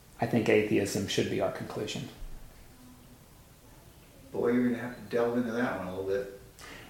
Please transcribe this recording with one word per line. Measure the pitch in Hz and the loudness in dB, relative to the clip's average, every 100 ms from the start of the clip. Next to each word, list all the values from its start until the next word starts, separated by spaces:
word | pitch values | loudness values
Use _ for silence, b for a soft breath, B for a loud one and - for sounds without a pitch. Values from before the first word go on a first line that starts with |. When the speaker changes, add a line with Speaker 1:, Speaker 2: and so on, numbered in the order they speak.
| - - | -20 -4
Speaker 1:
I | 120 | 0
think | 117 110 | 2 6
atheism | 107 107 107 101 104 98 | 6 6 4 2 0 0
should | - 101 | 0 0
be | 98 | 0
our | 92 | 0
conclusion. | - 110 - 107 - 127 - - - - - - - - - - - - - - - - - - - - - - | -2 -8 -6 -6 -6 -8 -10 -12 -12 -16 -20 -20 -20 -20 -20 -20 -20 -20 -20 -20 -20 -20 -20 -20 -20 -20 -20 -10
Speaker 2:
Boy, | - 120 | 0 2
you're | 123 123 | 4 4
gonna | 117 | 2
have | 123 | -4
to | 117 104 | -10 -4
delve | 120 120 120 | 0 2 2
into | 113 | 0
that | 117 123 95 | 0 -2 -2
one | 92 | -4
a | |
little | 92 95 | -4 0
bit. | 98 98 - - B B B B | 0 -2 -10 -18 B B B B